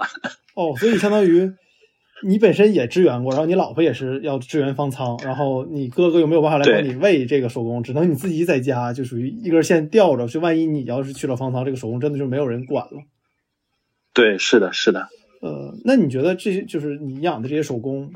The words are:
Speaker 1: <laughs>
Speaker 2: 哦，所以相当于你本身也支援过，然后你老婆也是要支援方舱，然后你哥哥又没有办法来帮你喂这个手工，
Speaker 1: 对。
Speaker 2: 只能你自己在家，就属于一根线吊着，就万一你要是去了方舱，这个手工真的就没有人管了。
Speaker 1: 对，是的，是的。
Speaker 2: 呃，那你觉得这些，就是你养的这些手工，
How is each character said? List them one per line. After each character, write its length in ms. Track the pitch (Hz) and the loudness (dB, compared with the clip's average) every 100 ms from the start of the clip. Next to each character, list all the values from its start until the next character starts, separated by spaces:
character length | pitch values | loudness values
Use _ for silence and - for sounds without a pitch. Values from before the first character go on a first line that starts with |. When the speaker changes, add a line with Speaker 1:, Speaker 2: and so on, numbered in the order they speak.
| - - | -2 -10
Speaker 1:
<laughs> 320 | - - _ | -14 -14 _
Speaker 2:
哦， 200 | - 165 127 | -6 -4 0
所 80 | 226 | 2
以 120 | 214 | 2
相 120 | 202 | 2
当 140 | 214 | 4
于 260 | 190 170 190 190 _ _ _ _ _ - | 4 4 2 -2 _ _ _ _ _ -8
你 120 | 196 202 | 0 4
本 160 | 208 | 4
身 220 | 160 214 | 6 6
也 140 | 180 120 | 4 2
支 140 | 180 | 4
援 200 | 170 123 | 4 4
过， 100 | 127 | 0
然 80 | 131 | 0
后 60 | 160 | 0
你 80 | |
老 180 | 185 147 | 0 0
婆 80 | 156 | 0
也 120 | 160 | 0
是 280 | 120 131 135 | 0 -4 -6
要 160 | 147 135 | -4 -6
支 200 | 127 160 | -4 -2
援 160 | 135 | -2
方 160 | 139 143 | -2 -4
舱， 260 | 131 127 120 | -4 -6 -6
然 120 | 135 131 | -6 -4
后 280 | 139 131 139 | -2 -2 -4
你 220 | 147 131 | -6 -4
哥 220 | 123 175 | 0 4
哥 80 | 165 | 4
又 80 | 156 | 4
没 80 | |
有 80 | 160 | 4
办 80 | 151 | 4
法 80 | 156 | 4
来 80 | 143 | 4
帮 120 | 107 | 4
你 100 | 135 127 | 2 0
喂 300 | 196 170 123 | 2 2 2
这 140 | 143 | 0
个 80 | 123 | 0
手 140 | 127 | -4
工， 180 | 117 120 | -4 -4
Speaker 1:
对。 40 | 113 | -4
Speaker 2:
只 60 | |
能 180 | 135 175 | 0 0
你 40 | |
自 140 | 135 190 | 0 -2
己 160 | 156 | -2
在 140 | 170 143 | 0 0
家， 340 | 127 123 120 | 0 -2 -4
就 120 | 123 | -6
属 120 | 127 117 | -6 -6
于 100 | 131 | -6
一 220 | 226 185 | -6 0
根 120 | 165 | 2
线 260 | 156 170 151 | 4 2 2
吊 280 | 226 185 131 | 4 4 4
着， 100 | 120 | -2
就 140 | 156 | -2
万 180 | 170 160 | 0 0
一 80 | 160 | 0
你 180 | 151 | -2
要 180 | 120 123 | -4 -4
是 100 | 135 | -6
去 160 | 139 143 | -6 -6
了 80 | 131 | -4
方 160 | 131 | -4
舱， 120 | 127 | -4
这 60 | 131 | -4
个 60 | 131 | -6
手 120 | 110 | -6
工 120 | 123 | -4
真 120 | 147 | -4
的 60 | 143 | -4
就 80 | 139 | -4
没 100 | 131 | -2
有 100 | 139 | -2
人 180 | 117 | -4
管 200 | 127 139 - | -4 -4 -6
了。 160 | 95 - _ _ _ _ _ _ _ _ _ _ | -12 -20 _ _ _ _ _ _ _ _ _ _
Speaker 1:
对， 240 | - 110 95 | 2 4 2
是 200 | - 120 | 2 4
的， 140 | 92 | 2
是 180 | - - | -2 -4
的。 160 | 92 95 - _ _ | -4 -8 -16 _ _
Speaker 2:
呃， 320 | - - 143 - | -12 -12 -12 -6
那 100 | - | 0
你 160 | 269 156 | 2 0
觉 100 | 127 | -2
得 140 | 156 | -2
这 180 | 185 220 | -2 -4
些， 120 | 185 | -6
就 160 | 220 165 | -6 -8
是 180 | 147 147 | -8 -8
你 220 | 143 131 | -10 -6
养 200 | 165 135 | -6 -4
的 80 | 131 | -4
这 60 | |
些 80 | 147 | -4
手 160 | 151 123 | -4 -6
工， 320 | 135 135 143 | -6 -8 -4